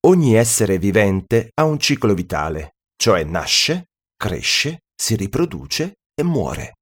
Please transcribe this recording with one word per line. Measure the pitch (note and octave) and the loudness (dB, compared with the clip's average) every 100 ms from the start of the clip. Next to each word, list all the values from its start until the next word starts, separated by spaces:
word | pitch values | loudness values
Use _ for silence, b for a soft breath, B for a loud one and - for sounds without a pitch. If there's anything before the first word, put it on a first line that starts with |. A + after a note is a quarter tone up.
| F3+ | 6
Ogni | F#3 C#3+ | 6 6
essere | A2 A#2 - G#2 F#2 | 4 4 2 0 2
vivente | G2 G2+ G2+ F#2+ F#2 A#2 A2+ | 2 2 2 0 0 -2 -2
ha | - | -2
un | D#3 D3 | 0 0
ciclo | - C#3 A2+ | -2 0 2
vitale, | F#2+ F2 D2+ D#2 D#2 D2+ _ _ _ | 0 -2 -4 -4 -6 -10 _ _ _
cioè | A#2 F#2 | 2 2
nasce, | D#2 E2+ D2+ - - F3 F3 _ _ _ | 0 -4 -2 0 0 -2 -6 _ _ _
cresce, | G#2 - - - C#3+ E3+ _ | -6 -4 -4 -2 -2 -6 _
si | _ - A2 | _ -4 -2
riproduce | G2 C#3 E3+ D2+ C2+ - E3 - _ | -2 -2 -2 -4 -10 -6 -6 -8 _
e | - | -4
muore. | E3+ D3+ C#2+ B1+ - _ | -2 -2 -4 -8 -12 _